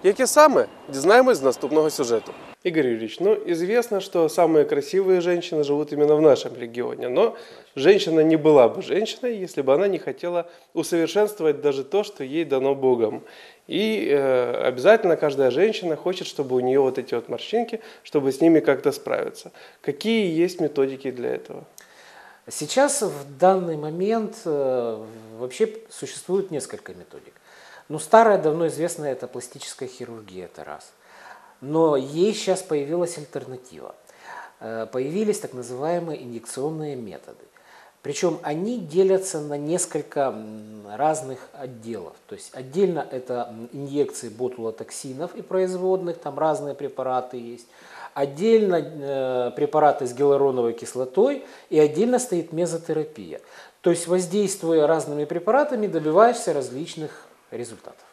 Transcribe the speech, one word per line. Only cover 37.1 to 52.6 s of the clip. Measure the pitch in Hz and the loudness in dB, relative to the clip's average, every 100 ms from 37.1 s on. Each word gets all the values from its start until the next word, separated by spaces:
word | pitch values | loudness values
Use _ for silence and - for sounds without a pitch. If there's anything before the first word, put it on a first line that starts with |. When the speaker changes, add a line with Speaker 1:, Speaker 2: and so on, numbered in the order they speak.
| 80 - - - _ _ - - _ | -16 -18 -20 -20 _ _ -20 -20 _
Speaker 2:
Причем | - 143 175 - | -10 -2 -2 -2
они | 151 156 208 247 | -6 -4 -4 -6
делятся | 165 165 190 190 190 160 | -2 2 4 2 0 -8
на | 147 147 | -6 -6
несколько, | 147 175 - 156 143 151 | -4 -4 -4 -6 -6 -2
м, | 135 107 107 110 107 107 104 107 | -2 -4 -12 -16 -16 -18 -14 -2
разных | 151 151 135 127 - - | 0 0 -6 -14 -16 -16
отделов. | 131 117 113 107 80 - _ | -16 -14 -12 -10 -12 -18 _
То | |
есть | 98 - 131 | -18 -16 -16
отдельно | 131 156 190 160 127 | -8 0 0 0 -6
это, | 127 127 123 110 | -10 -6 -6 -6
м, | 110 117 | -10 -14
инъекции | 139 139 143 131 - 117 | -12 -6 -2 -2 -4 -14
ботулотоксинов | 107 127 123 113 110 117 - 139 131 175 | -6 -6 -4 -8 -8 -14 -12 -12 -10 -10
и | 233 | -10
производных, | 180 185 185 185 185 185 175 165 | -6 -2 -2 -2 0 0 -2 -8
там | 151 139 | -10 -2
разные | 156 143 143 | 0 0 -6
препараты | 135 139 - 131 127 127 123 | -8 -8 -6 -4 -4 -4 -12
есть. | 117 120 - - - - - | -12 -16 -20 -20 -20 -20 -14
Отдельно, | - 143 143 220 226 202 | -4 -4 0 4 4 4
э, | 170 147 156 139 135 131 127 123 | 0 -2 -10 -6 -4 -2 0 -2
препараты | 143 147 156 151 139 | -2 0 4 4 4
с | 127 | -4
гиалуроновой | 120 143 139 139 127 117 | 0 2 4 2 2 -2
кислотой | 117 117 123 127 190 254 285 - - - | -4 -10 -8 -2 2 2 0 -10 -20 0
и | 156 | 4
отдельно | 151 151 240 247 | 4 4 2 0
стоит | - 175 160 | 0 -4 -4
мезотерапия. | 160 | -4